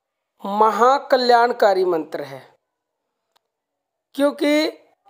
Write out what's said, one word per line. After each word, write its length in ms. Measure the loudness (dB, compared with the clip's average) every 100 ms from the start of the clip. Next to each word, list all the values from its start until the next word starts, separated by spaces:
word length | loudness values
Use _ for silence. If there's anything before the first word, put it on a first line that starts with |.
| _ _ _ _
महाकल्याणकारी 1400 | -8 0 0 2 2 0 0 -2 2 2 2 2 0 2 0
मंत्र 360 | -2 -6 -12
है, 240 | -14 -16 -20 _ _ _ _ _ _ _ _ _ _ _ _ _ _ _ _ -4
क्योंकि 580 | -4 -2 0 0 -2 -6 _ _ _